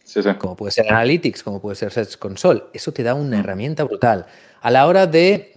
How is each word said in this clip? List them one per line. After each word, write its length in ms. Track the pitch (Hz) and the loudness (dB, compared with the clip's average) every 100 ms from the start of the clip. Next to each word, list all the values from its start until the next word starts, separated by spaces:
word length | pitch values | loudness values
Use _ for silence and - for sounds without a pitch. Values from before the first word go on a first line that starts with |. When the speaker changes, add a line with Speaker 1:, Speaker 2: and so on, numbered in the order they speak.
Speaker 1:
Sí, 200 | _ 104 | _ -2
sí. 40 | 101 98 | -2 -2
Speaker 2:
como 160 | 92 90 | -6 -8
puede 160 | 101 | -4
ser 180 | 117 107 | -2 2
Analytics, 540 | 110 120 170 147 - | 2 2 0 -2 -6
como 160 | - 101 | -10 -10
puede 140 | 104 98 | -10 -8
ser 160 | 101 | -6
Search 260 | 117 104 - | -4 -6 -8
Console. 460 | 101 95 180 117 - | -12 0 2 2 -2
Eso 200 | - - | -12 -10
te 120 | 139 | -4
da 100 | 117 | -2
una 220 | 139 143 107 | -2 -2 -2
Speaker 1:
Mm. 40 | |
Speaker 2:
herramienta 440 | 98 95 135 156 | -4 -6 -6 -4
brutal. 420 | 147 101 120 101 - - _ _ | -4 0 2 2 -4 -20 _ _
A 120 | 113 | 2
la 160 | 127 147 | 4 6
hora 180 | 185 185 | 4 4
de 460 | 165 180 202 - | 4 4 2 -4